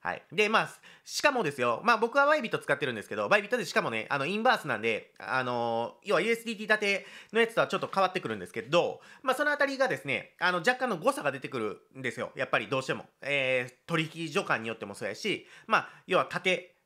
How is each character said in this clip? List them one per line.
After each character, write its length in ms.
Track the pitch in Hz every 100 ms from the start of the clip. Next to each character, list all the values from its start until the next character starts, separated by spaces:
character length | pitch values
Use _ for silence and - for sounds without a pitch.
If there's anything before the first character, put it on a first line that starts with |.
は 120 | 87
い。 100 | 90 -
で、 180 | 156 208
ま 120 | 220
あ、 100 | 160 - - -
し 160 | - -
か 120 | 302
も 100 | 269
で 80 | 175
す 100 | 139
よ。 220 | 123 117
ま 120 | 196
あ、 20 | 226
僕 200 | 233 277
は 100 | 285
バ 100 | 311
イ 60 |
ビ 60 | 226
ッ 40 |
ト 80 | 143
使 120 | -
っ 60 | 143
て 80 | 143
る 60 |
ん 20 |
で 80 | 113
す 60 | 95
け 80 | 104
ど、 120 | 104
バ 100 | 208
イ 40 |
ビ 60 | 202
ッ 20 |
ト 60 | 247
で 80 |
し 80 | 185
か 100 | -
も 80 | 170
ね、 160 | 113 -
あ 100 | 139
の、 60 |
イ 120 | 139 208
ン 80 |
バ 120 | 226 226
ー 40 |
ス 80 | 156
な 80 | 113
ん 60 |
で、 320 | 113 104 - _
あ 240 | 98 127
の、 540 | 127 123 117 117 117 -
要 100 | 185
は 60 | 185
ユ 100 | 202
ー 20 |
エ 20 | 226
ス 80 |
デ 80 | 233
ィ 20 |
ー 40 | 214
テ 40 |
ィ 40 | 214
ー 120 | 214
建 0 |
て 280 | 202 196 - - -
の 80 | 214
や 80 | 226
つ 80 | 196
と 40 |
は 40 | -
ち 80 |
ょ 40 | 196
っ 20 |
と 100 | 131
変 100 | -
わ 60 | 185
っ 40 |
て 80 | 185
く 80 | 131
る 80 | 107
ん 20 |
で 80 | 90
す 60 |
け 100 | -
ど、 380 | 117 165 156 - - -
ま 80 | 262
あ、 20 |
そ 100 | 262
の 60 | 294
あ 60 | 285
た 100 | 277
り 100 | 269
が 120 | 262
で 80 | 139
す 80 |
ね、 320 | 143 117 - _
あ 140 | 175
の、 60 | 180
若 180 | 165 254
干 120 | 254
の 80 | 190
誤 140 | 190
差 140 | 269
が 80 | 147
出 80 | 135
て 80 | 139
く 100 | 135
る 220 | 107 92 _ 131
ん 40 |
で 100 | 127
す 80 | 113
よ。 100 | 101 -
や 80 |
っ 40 | 127
ぱ 100 | 139
り 80 | 107
ど 100 | 135
う 40 |
し 20 | 131
て 80 |
も。 100 | 131 - _
え 460 | - 143 131 131 123
ー、 60 | - -
取 200 | 165 160
引 140 | 160 165
所 160 | 147
間 180 | 175 135
に 60 | 113
よ 60 |
っ 20 | 110
て 80 | 104
も 80 |
そ 120 | 101 107
う 20 |
や 80 | 104
し、 280 | 214 160 - - -
ま 120 | 214
あ、 100 | - - -
要 120 | 180
は 80 | 131
建 140 | 180
て 360 | 190 180 - _